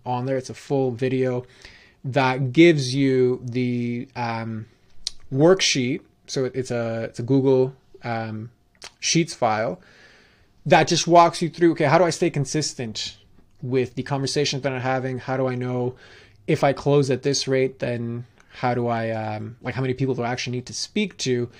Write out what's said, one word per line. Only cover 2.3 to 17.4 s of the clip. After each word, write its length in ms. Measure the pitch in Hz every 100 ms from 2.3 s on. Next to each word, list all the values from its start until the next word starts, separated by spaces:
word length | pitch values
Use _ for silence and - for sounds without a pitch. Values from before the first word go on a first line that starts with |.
| 131 135
gives 420 | 123 170 156 127
you 480 | 135 135 131 127 127
the, 680 | 127 120 123 123 120 120 127 -
um, 480 | 120 113 113 110 110 _ _ - - - -
worksheet. 680 | 131 160 190 - 143 123 160 - _ -
So 200 | - 127
it, 100 | 131
it's 160 | 123
a, 320 | 120 117 113 113
it's 100 | -
a 40 |
Google, 520 | 120 135 131 131 131 139 _ -
um, 480 | 123 113 113 110 120 _ _ _ - _
Sheets 320 | - 156 170
file 480 | - 117 107 117 180 - - - - _ _ _ _ -
that 220 | 165 156
just 180 | 170 -
walks 360 | 170 170 -
you 80 | 165
through, 240 | 156 170
okay, 100 | 156
how 140 | 147 160
do 80 | 175
I 60 |
stay 180 | - 175
consistent 880 | 151 135 156 151 - 117 104 - - _ - _ _
with 340 | 127 127 120 -
the 80 |
conversations 600 | 127 139 135 - 143 139
that 80 | 135
I'm 80 | 131
having? 400 | 127 127 131 127
How 160 | - 131
do 120 | 131
I 80 | 123
know 400 | 123 127 123 127 - - - _ -
if 160 | 156
I 80 | 143
close 400 | 135 - 143 139
at 120 | 131
this 220 | 143 135